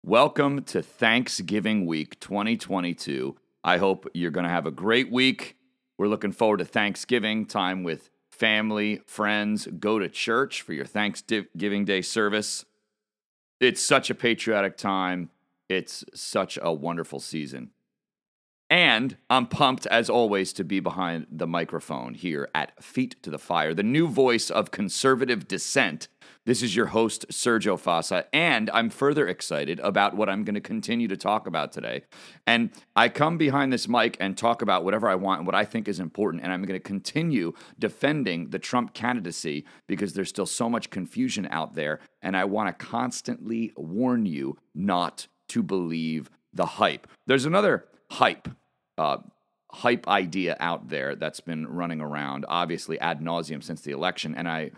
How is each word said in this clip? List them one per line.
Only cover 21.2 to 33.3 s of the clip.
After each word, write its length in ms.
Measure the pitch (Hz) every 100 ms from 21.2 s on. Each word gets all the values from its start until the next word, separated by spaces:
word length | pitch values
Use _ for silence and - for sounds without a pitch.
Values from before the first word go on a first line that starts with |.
| -
the 160 | 80 82
microphone 680 | 85 82 82 - 69 62
here 360 | 57 90 73 69
at 280 | 78 71 _
Feet 320 | - - 127 -
to 80 | -
the 80 | 73
Fire, 340 | - 85 78
the 80 | 82
new 260 | 104 147 165
voice 440 | 117 127 117 -
of 180 | - 95
conservative 800 | - 101 - 135 131 127 113 -
dissent. 600 | 95 - 139 107 76 - _ - - -
This 160 | 117
is 140 | 120 95
your 120 | 104
host, 400 | 113 113 - -
Sergio 500 | - 123 113 104 90
Fossa, 460 | - 85 - 90 -
and 380 | 147 170 123 107
I'm 200 | 113 113
further 360 | - 139 151 98
excited 520 | 90 - 76 73 87
about 360 | 87 101 101 98
what 140 | 101
I'm 140 | 98
gonna 180 | 107 104
continue 460 | - 110 104 117 113
to 100 | 95
talk 300 | 98 107 -
about 240 | 82 71
today. 320 | - 57 62 _ - - - -
And 240 | 117 113 - _ -
I 140 | 117
come 300 | - 151